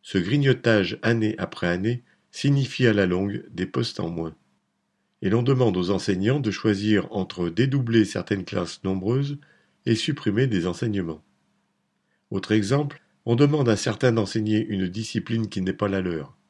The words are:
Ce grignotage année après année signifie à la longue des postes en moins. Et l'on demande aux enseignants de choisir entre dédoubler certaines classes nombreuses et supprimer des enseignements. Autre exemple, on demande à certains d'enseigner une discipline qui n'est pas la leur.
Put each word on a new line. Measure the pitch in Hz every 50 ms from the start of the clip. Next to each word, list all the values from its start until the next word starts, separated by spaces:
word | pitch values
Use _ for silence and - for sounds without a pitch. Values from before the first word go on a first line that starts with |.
| _
Ce | - - 98
grignotage | 85 92 127 147 143 135 127 131 - 120 110 104 95 85 - -
année | - 113 117 117 107 107 - -
après | 90 - - - -
année | 87 87 87 95 113 120 120 _ _ _ _ _ _
signifie | - - - 143 143 139 131 - - - 127
à | 117 104
la | 101 98
longue | 90 90 90 98 101 101 117 - -
des | - - 92
postes | 92 - - 120 - - -
en | - 82
moins. | 85 82 82 80 78 _ _ _ _ _ _ _ _ _ _ _ _ _ _ _ _ _ -
Et | 175
l'on | 104 120
demande | 120 131 139 127 127 113 90
aux | 92 87 90
enseignants | 101 90 - - 98 92 95 110 131 151
de | 139 110
choisir | 95 - - 110 104 98 104 110 107 101 - -
entre | - 104 92 - - - 87 85
dédoubler | 82 95 131 135 131 143 127 113 113 113 107
certaines | 98 - - 87 - 107 98 87
classes | - - - 87 82 - - -
nombreuses | 95 95 95 92 104 120 135 143 143 143 143 - _ _ _ _ _ _ _ _
et | - 113
supprimer | 107 - - 143 - - 107 98 110 135
des | 131 110 92 82
enseignements. | 90 87 - - 117 101 98 90 82 78 76 _ _ _ _ _ _ _ _ _ _ _ _ _ _ _ _ _ _ _ _ _ _
Autre | - 98 - -
exemple, | 107 107 101 98 131 143 147 143 - - _ _ _ _ _
on | 117 117
demande | 120 147 147 151 151 135
à | 120 110
certains | 98 - 113 107 - - 127
d'enseigner | 113 113 107 98 - 110 107 107 107 107 110
une | 107 104 95 95
discipline | 90 90 110 110 - - 113 - - 120 113 110 101
qui | - 101
n'est | 92 95 92
pas | - 107
la | 101 98 95
leur. | 92 90 85 78 71 - - _ _